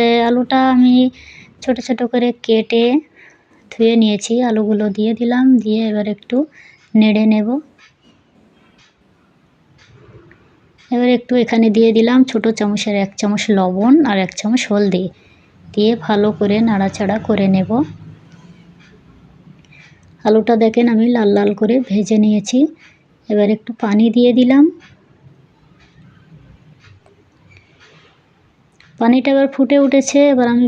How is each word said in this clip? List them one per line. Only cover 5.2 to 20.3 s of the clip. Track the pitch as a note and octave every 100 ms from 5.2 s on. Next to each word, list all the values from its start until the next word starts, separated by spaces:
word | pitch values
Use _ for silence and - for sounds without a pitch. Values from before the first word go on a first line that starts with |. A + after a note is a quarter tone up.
| A#3+ B3 C4 B3
দিয়ে | G#3+ A3 A3
এবার | G#3 G#3
একটু | G#3 - B3 D#4 - - _ _
নেড়ে | A3 G#3+ G#3+ G#3+
নেব। | G#3+ G#3+ C4+ - _ _ _ _ _ _ _ _ _ _ _ _ _ _ _ _ _ _ _ _ _ _ - - - - _ _ _ _ _ _
এবার | A#3+ B3 B3
একটু | A#3+ B3
এখানে | A#3 A#3 A3+
দিয়ে | G#3+ A3+
দিলাম | A3+ A3+ B3+ B3+
ছোট | A3 A3+ A3+
চামচের | G#3 G#3 G#3+ G3+
এক | G3 -
চামচ | G3+ G#3 -
লবণ | G3 F#3 F#3 A3+ D4+ C4
আর | G3 F#3
এক | -
চামচ | G#3+ B3 -
হলদি, | G#3 G3+ F#3 F#3 - _ _ _ _
দিয়ে | - - G#3+ A#3
ভালো | - G#3 G#3
করে | E3 G3+ G#3+
নাড়াচাড়া | A3+ G3+ G3 - G3 G#3+ -
করে | G3+ G3
নেব। | F#3+ F#3 A#3 D#4 - - - _ - - - - - _ _ _ _ - _ - - _ - - _ _ _
আলুটা | G#3+